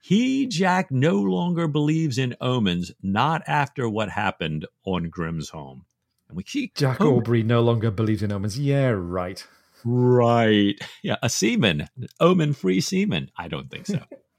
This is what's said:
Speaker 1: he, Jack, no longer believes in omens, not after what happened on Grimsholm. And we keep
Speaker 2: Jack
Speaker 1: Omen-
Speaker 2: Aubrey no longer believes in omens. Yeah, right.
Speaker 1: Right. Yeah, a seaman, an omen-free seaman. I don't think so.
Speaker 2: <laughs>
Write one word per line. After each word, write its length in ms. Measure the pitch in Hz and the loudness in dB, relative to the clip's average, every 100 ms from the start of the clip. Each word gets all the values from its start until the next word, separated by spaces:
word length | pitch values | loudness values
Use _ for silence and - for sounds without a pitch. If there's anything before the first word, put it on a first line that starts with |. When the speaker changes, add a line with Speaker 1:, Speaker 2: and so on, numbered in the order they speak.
Speaker 1:
he, 440 | - 196 254 269 262 | 2 2 2 0 -2
Jack, 460 | 165 185 180 185 | 0 2 2 0
no 240 | 131 147 196 | 0 2 2
longer 520 | 196 185 175 170 165 | 0 0 0 0 0
believes 500 | 147 147 160 160 123 | 0 0 2 0 0
in 180 | 127 - | -4 -2
omens, 500 | 131 127 101 87 87 - | -2 0 2 0 -4 -8
not 400 | 98 101 139 160 - | -4 0 0 0 -2
after 420 | 147 139 - 120 | -2 -2 -4 -4
what 200 | 107 104 | -4 -4
happened 560 | 101 101 - 82 78 - _ | -2 -4 -4 -6 -6 -8 _
on 260 | - 90 85 | -6 -4 -4
Grimsholm. 720 | 85 82 82 73 80 69 65 _ _ _ _ _ | -6 -6 -6 -8 -14 -16 -20 _ _ _ _ _
And 80 | 170 | -14
we 60 | |
keep 320 | - 285 262 - | -8 -8 -8 -2
Speaker 2:
Jack 240 | 139 123 | -2 2
Speaker 1:
Omen- 120 | 190 | 2
Speaker 2:
Aubrey 300 | 123 110 120 | 2 2 0
no 180 | 110 120 | 2 2
longer 280 | 117 117 113 | 2 2 -2
believes 320 | 98 110 107 | -2 -2 0
in 100 | 101 | -2
omens. 280 | 101 104 107 | -4 -6 -4
Yeah, 300 | 143 139 131 | -2 0 0
right. 560 | 104 87 92 90 98 - _ _ _ 120 | 0 -2 -4 -6 -10 -18 _ _ _ -2
Speaker 1:
Right. 920 | 123 123 123 117 117 113 104 101 - - - | 2 4 6 6 6 6 6 4 0 -12 -10
Yeah, 140 | 202 - | -6 -2
a 60 | 117 | -2
seaman, 580 | - 208 240 113 76 - - | 0 0 2 2 0 -6 -12
an 100 | - _ | -16 _
omen-free 600 | 170 185 151 143 190 185 | 4 4 2 0 0 0
seaman. 500 | - 185 208 80 135 - | 0 -2 0 -2 -4 -12
I 100 | - | -8
don't 240 | - 139 | -8 -10
think 160 | - - | -12 -6
so. 120 | 196 | -6
Speaker 2:
<laughs> 60 | - 277 _ | -8 -20 _